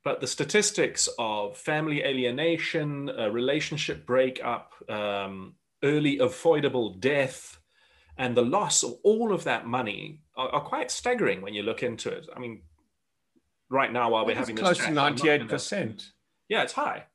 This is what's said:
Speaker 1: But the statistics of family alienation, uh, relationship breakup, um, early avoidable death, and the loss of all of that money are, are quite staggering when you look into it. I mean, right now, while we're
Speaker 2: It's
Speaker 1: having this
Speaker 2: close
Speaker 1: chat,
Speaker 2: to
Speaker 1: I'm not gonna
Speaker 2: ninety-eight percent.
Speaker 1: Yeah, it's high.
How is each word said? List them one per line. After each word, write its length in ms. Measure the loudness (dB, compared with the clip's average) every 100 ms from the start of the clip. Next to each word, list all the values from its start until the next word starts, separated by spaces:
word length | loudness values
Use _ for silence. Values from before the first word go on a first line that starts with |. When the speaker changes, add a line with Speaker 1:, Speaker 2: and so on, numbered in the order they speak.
Speaker 1:
But 160 | -2 -2
the 80 | -4
statistics 800 | -4 2 2 2 2 0 0 -2 -2
of 380 | -4 -2 -4 -6
family 480 | -2 0 0 -2
alienation, 1040 | 0 0 0 0 0 0 0 -2 -2 -4 -6
uh, 180 | -2 -2
relationship 760 | 0 0 0 -2 -4 -6 -6 0
breakup, 680 | 4 4 0 -4 -6 -8 -18 -8
um, 680 | -4 -2 -2 -4 -8 -14 _ _ _
early 380 | 2 4 2 2
avoidable 760 | 0 4 4 4 4 2 -2
death, 640 | 0 2 2 0 -4 -18 -20 _ _ _ _ _ -6
and 200 | 2 4
the 60 |
loss 400 | 4 2 2 2
of 100 | 0 4
all 300 | 4 6 2
of 100 | 0
that 220 | 0 -2 -2
money 540 | -2 -2 -6 -12 -16 _ -6
are, 120 | -2
are 100 | -2
quite 300 | -2 -4 -4
staggering 500 | -2 0 2 2 0
when 120 | -4
you 100 | -4
look 180 | -4 -2
into 260 | -4 -4 -6
it. 200 | -8 -10
I 40 | -12
mean, 240 | -12 -12 -20 _ _ _ _ _ _ _ _ _ _
right 240 | 0 0
now, 180 | 2 2
while 140 | 2
we're 60 | 2
Speaker 2:
It's 80 | 0
Speaker 1:
having 160 | -4
this 80 | 0
Speaker 2:
close 140 | 2 2
Speaker 1:
chat, 60 |
Speaker 2:
to 40 | 2
Speaker 1:
I'm 40 |
not 80 | 2 2 4
gonna 140 | 4
Speaker 2:
ninety-eight 180 | 4 0
percent. 640 | -6 -4 -4 -4 -8 -18 _ _ _ _
Speaker 1:
Yeah, 140 | 0
it's 100 | 0
high. 340 | 0 -2 -4 -12